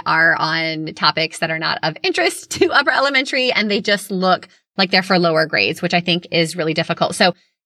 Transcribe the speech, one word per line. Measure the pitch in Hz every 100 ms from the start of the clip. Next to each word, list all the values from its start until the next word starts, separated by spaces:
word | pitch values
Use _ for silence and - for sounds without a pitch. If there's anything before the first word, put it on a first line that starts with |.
| -
are | 160 165 160
on | 156 165 160 156 160
topics | - 156 160 160 -
that | 165
are | 160
not | 160 -
of | 160 156
interest | 370 359 339 - -
<laughs> | -
to | 359
upper | 269 277
elementary, | 262 277 269 262 269 254
and | - 214
they | 196
just | 196 202 -
look | 185 185 180 - _ _ -
like | 190
they're | 190
for | 185 180
lower | 170 156 160
grades, | 107 101 160
which | 175
I | 175
think | 175 170 -
is | 165 160 175
really | 160
difficult. | 160 160 170 165
So | 180 190 175 _ _